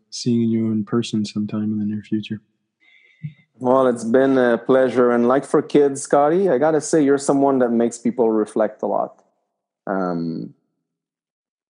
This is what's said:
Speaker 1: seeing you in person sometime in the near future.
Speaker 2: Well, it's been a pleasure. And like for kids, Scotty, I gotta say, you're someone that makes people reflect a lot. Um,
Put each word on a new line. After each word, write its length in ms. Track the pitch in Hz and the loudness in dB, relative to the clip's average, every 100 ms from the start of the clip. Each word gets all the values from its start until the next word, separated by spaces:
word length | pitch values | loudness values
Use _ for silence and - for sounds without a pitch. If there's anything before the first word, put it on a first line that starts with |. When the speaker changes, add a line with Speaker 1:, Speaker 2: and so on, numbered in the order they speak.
| _ | _
Speaker 1:
seeing 380 | - 127 117 113 | -10 -2 0 0
you 180 | 113 113 | 0 -2
in 140 | 110 | -2
person 400 | 104 117 113 110 | -2 -4 -4 -4
sometime 400 | 107 104 104 110 | -6 -6 -6 -6
in 140 | 107 107 | -6 -4
the 40 | |
near 180 | 104 107 | -6 -8
future. 380 | - 107 104 107 - _ _ _ _ _ _ _ - - _ - | -6 -8 -6 -12 -14 _ _ _ _ _ _ _ -18 -18 _ -6
Speaker 2:
Well, 300 | 127 131 131 | 0 2 2
it's 160 | 120 | 0
been 340 | 113 123 135 131 | 0 2 4 2
a 180 | 123 117 | 2 2
pleasure. 520 | - 131 131 117 123 | 2 2 2 2 2
And 160 | 120 120 | 4 2
like 180 | 135 | 0
for 180 | 139 156 | 0 -2
kids, 380 | - - 143 135 | 2 2 2 0
Scotty, 460 | - 147 147 175 196 | 0 2 2 2 0
I 100 | 127 | 2
gotta 220 | 151 156 | 2 0
say, 220 | 147 165 | 0 2
you're 160 | 139 139 | 2 2
someone 400 | 139 139 139 135 | 2 2 2 2
that 120 | 123 | 2
makes 260 | 117 117 - | 0 0 -2
people 320 | 123 117 113 | -4 0 0
reflect 520 | 110 107 117 107 - | 0 -2 -2 -2 -4
a 40 | 104 | -4
lot. 380 | 104 127 - _ _ _ _ _ _ - | -4 -4 -10 _ _ _ _ _ _ -8
Um, 680 | 95 90 85 85 80 - - _ _ _ _ _ _ _ _ _ _ _ | -6 -4 -6 -6 -8 -12 -16 _ _ _ _ _ _ _ _ _ _ _